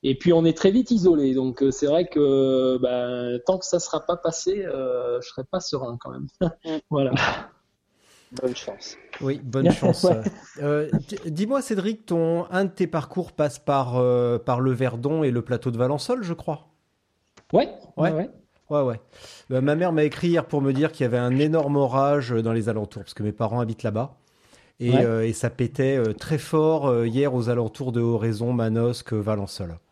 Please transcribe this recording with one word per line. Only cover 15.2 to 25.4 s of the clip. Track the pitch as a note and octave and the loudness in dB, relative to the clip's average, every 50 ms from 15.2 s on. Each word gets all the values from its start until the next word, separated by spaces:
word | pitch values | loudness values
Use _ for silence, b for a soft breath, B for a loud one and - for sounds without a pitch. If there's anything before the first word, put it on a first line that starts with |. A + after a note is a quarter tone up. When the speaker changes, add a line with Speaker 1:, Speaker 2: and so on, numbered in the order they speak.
Speaker 3:
et | D#3 C3+ | 0 0
le | A#2+ A#2+ | 0 -2
plateau | A2+ - B2+ A2+ - C3 | -2 -2 -4 -4 -2 -4
de | A#2 A2+ | -2 0
Valençol, | B2 B2+ C#3+ C#3+ - - B3 B3+ | 0 0 0 -2 -2 -4 -4 -4
je | G#3 E3+ E3+ | -4 -6 -8
crois. | - - - D3+ C#3+ _ _ _ _ _ _ _ _ _ _ _ _ _ _ _ - _ _ - | -6 -6 -8 -8 -8 _ _ _ _ _ _ _ _ _ _ _ _ _ _ _ -20 _ _ 2
Speaker 1:
Ouais, | F3+ - - - - - - - | 2 2 2 -4 -16 -20 -16 -4
ouais, | - D3+ E3+ | -2 0 0
Speaker 3:
Ouais. | |
Speaker 1:
ouais. | D#3+ D#3 F#3+ C4+ - - _ _ _ _ _ _ | 0 0 -4 -6 -8 -20 _ _ _ _ _ _
Speaker 3:
Ouais, | D3 D3 | 0 0
ouais. | C#3 B2 A2+ A2+ _ B B B B B B B B B | 0 0 -2 -4 _ B B B B B B B B B
Euh, | B2+ C3 | 0 2
ma | C3 C#3+ D3+ | 2 2 2
mère | D#3+ F3+ F3+ | 2 2 2
m'a | E3 D#3 D3+ | 4 4 2
écrit | D3+ D3+ - - F3 | 2 2 0 0 2
hier | E3+ E3 - | 2 2 0
pour | - - D3 | 0 -2 0
me | C#3 C#3 | 2 2
dire | C3+ C3+ D3+ D3+ | 2 2 0 -2
qu'il | - - C3 | 0 -2 -2
y | |
avait | A#2+ A2+ B2 | 0 2 0
un | A#2+ B2 B2+ C3+ | 2 2 2 2
énorme | D3 D#3 D#3+ E3 D3 C#3+ C#3+ | 2 2 2 2 2 2 2
orage | C#3+ C#3 B2+ B2 C3+ C#3 C#3+ D3 D3 B2+ A#2+ | 2 2 2 2 2 2 4 2 0 0 0
dans | B2 A2+ A2+ A2+ | 0 0 0 2
les | A2+ A#2 G#2+ A2+ | 0 0 0 -2
alentours, | G#2+ A2 G#2 G2+ - G#2+ G2 | -2 -4 -6 -6 -10 -14 -16
parce | - - | -16 -10
que | - | -6
mes | G#2+ G#2+ | -4 -4
parents | G#2 - A#2 G#2+ A2 A#2+ | -2 -2 -4 -2 -2 -2
habitent | A#2+ A2 A2+ - - | -2 -4 -6 -4 -4
là-bas. | A2+ G#2 G#2+ B2+ D3 - b b b b b b b b b b b b _ | -4 -2 -2 -6 -6 -10 b b b b b b b b b b b b _
Et, | A#2+ A#2+ | 0 2
Speaker 1:
Ouais. | A#2+ B2+ - | 4 4 4
Speaker 3:
euh, | A#2 A2+ A2+ A2 | 4 2 0 0
et | A2+ | 0
ça | A2+ - | -2 -2